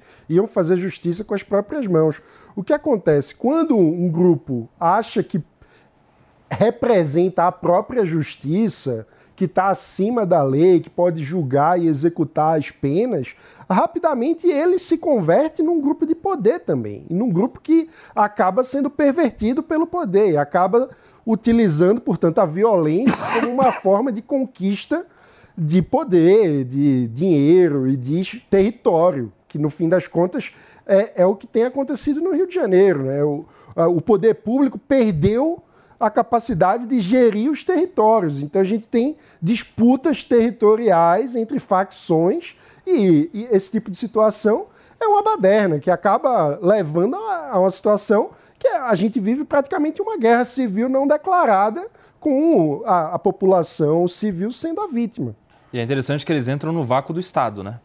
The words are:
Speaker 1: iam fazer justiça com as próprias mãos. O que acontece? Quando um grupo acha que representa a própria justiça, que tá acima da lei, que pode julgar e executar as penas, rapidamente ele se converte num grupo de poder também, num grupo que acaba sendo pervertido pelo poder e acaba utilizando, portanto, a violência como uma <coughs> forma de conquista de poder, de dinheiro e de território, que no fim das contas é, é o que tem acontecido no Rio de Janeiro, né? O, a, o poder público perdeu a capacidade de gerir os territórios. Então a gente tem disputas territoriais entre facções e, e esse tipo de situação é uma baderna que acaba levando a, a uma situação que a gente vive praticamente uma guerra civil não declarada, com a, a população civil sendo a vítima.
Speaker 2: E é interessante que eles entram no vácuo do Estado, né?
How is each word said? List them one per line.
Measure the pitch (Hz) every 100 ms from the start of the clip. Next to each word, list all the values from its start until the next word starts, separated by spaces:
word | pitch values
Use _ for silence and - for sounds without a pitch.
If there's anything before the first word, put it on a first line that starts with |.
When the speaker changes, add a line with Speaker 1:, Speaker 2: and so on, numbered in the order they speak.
| _ _ -
Speaker 1:
iam | 165 214
fazer | 208 165 180
justiça | 190 - 170 180
com | 208
as | 202
próprias | - 202 202 302 220
mãos. | 160 156 147 - _ - -
O |
que | 185
acontece? | 294 311 220 170 147 -
Quando | - 233 320 320 233
um | 165 175 180
grupo | 160 180 156 - 123 113 _
acha | 170 202 214 220
que | - 180 - _ _ _ _ _ _ _ _ _ _
representa | - 220 233 240 208 156 156 180 180 175
a |
própria | 175 170 175 214 247 185
justiça, | 160 147 - 135 180 220 - 135 117 107 _ _ _
que | 151
tá | - 190
acima | 185 - - 202 240 190
da | 170
lei, | 139 139 180 175
que | -
pode | - 175 165
julgar | 139 180 135 139 151 175
e | 170
executar | 143 165 170 151 - 156 160
as | -
penas, | - 139 160 254 175 127 - - - -
rapidamente | 190 339 339 330 262 262 330 349
ele | 285 349 359
se | - 330
converte | 339 247 156 190 311 -
num | 320 339
grupo | 277 311 311
de |
poder | 330 392 370 202 -
também, | - 143 107 104 71
num | 175 240
grupo | 175 247 -
que | - 330 320 - - -
acaba | 208 - 185 190
sendo | 254 277 269
pervertido | - 285 269 277 - 214 269
pelo | 311 311 330
poder | 359 262 196 208
e | 151
acaba | 143 180 185 233 262 - _ _ -
utilizando, | 220 240 233 214 151 180 226
portanto, | - 175 170 165
a | 180
violência | 165 226 190 156 165 262 - -
como | 226 233
uma | 247 262
<coughs> | -
forma | 190 196 269
de | 220
conquista | - 277 262 - 190 202 - 311 - _ _ _ _ -
de | 151 180
poder, | - 262 302 180 165 208 190 143 127
de | 139 143 127 120
dinheiro | 117 185 147 143 180 175 143 131
e | 135
de | 123 165 185 226 -
território, | 196 196 - 254 165 175 143 113 - _
que | 151
no | 151
fim | - 165
das | 180 -
contas | 165 185 277 - - - - -
é, | 196 220 -
é | 185
o | 196
que | -
tem | 220
acontecido | 247 277 269 277 - 294
no | 339 311
Rio | 370
de |
Janeiro, | 359 240 185 196 147
né? | 131 139
O, | 147 143 - _ - -
a, | 165
o | 175
poder | - 202 220 -
público | 208 262 269 214
perdeu | - 269 220 160 185 226 311 339 _ _ _ _
a | 220
capacidade | 226 226 233 - 180 185 233 240
de | 247
gerir | 180 254 240 208 254
os | 285
territórios. | - 349 370 - 220 226 170 139
Então | 147 196
a | 190
gente | 220 -
tem | 233 262 302 _ _
disputas | 170 233 - - 233 262 330 277
territoriais | - 240 233 240 208 220 233 170 170 185 254
entre | 240 220 269
facções | - 185 196 - - 160 175 320 - - _ _ -
e, | 339 190 156 160
e | 202 240
esse | 196 -
tipo | 220 214
de | 180
situação | 240 214 214 202 208 254 440 _ _ _
é | 440
uma | 403
baderna | 427 415 185 214 196 151
que | 180
acaba | 175 208 220 294 233 151 143
levando | 180 214 156 160 202 370
a, | 440 359 294
a | 202
uma | 190
situação | 185 214 208 - 208 339 - _ _
que | 508
a | 359 254 185
gente | 208 220
vive | 196 262 285
praticamente | 285 277 381 302 311
uma | 403 415
guerra | 226 233
civil | 247 - 247 190 254
não | 262 277
declarada, | 294 370 359 269 190 214 233 415 - _ _
com | 302 269 330 269 156 147 226
a, | 180 160 175
a |
população | 202 180 190 185 156 - 151 165 175
civil | - 214 170 208
sendo | 254 330 330
a | 415
vítima. | 233 233 - 123 104 _ _ _
Speaker 2:
E | 123
é |
interessante | 117 139 131 143 -
que |
eles | 156 123
entram | 139 156
no | 165
vácuo | 123 127 -
do | 165
Estado, | 175 160 120 101
né? | 95 117